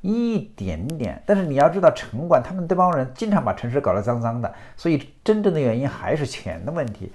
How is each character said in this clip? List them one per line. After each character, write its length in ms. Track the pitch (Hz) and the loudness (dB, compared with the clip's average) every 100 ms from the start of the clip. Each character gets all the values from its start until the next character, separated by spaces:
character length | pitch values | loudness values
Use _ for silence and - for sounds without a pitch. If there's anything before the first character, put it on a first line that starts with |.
一 360 | 185 226 233 214 - - | 0 0 0 -2 -4 -8
点 280 | 95 80 110 160 | -6 -4 -6 -4
点。 240 | 117 - | -6 -6
但 120 | - 196 | 0 2
是 80 | |
你 100 | 175 | 2
要 140 | 139 156 | 4 4
知 120 | 180 | 6
道， 80 | 170 | 4
城 340 | - - 110 170 | 4 -8 -6 2
管 160 | 151 | 2
他 100 | - | 2
们 140 | 185 170 | -6 -2
这 80 | |
帮 160 | 180 180 160 | 2 2 2
人 120 | 127 | -4
经 160 | - 220 | -4 0
常 140 | 196 | 2
把 80 | 104 | 2
城 180 | 92 120 | -2 -2
市 100 | 135 | 0
搞 140 | 117 | 2
得 80 | 95 | 0
脏 180 | 101 120 | 0 -2
脏 220 | 117 120 | -2 -2
的， 100 | 117 - - - | -6 -8 -18 -6
所 140 | 170 | 0
以 100 | 151 - - | 0 -2 -6
真 180 | - 214 | 0 4
正 140 | 208 | 4
的 60 | 160 | 2
原 180 | 127 117 | 2 0
因 100 | 135 | -2
还 280 | - - 151 | -4 -2 -2
是 100 | 143 | -2
钱 340 | - - 82 95 | -6 -10 -8 -6
的 60 | |
问 120 | 165 | -4
题。 280 | 131 104 92 | -6 -6 -12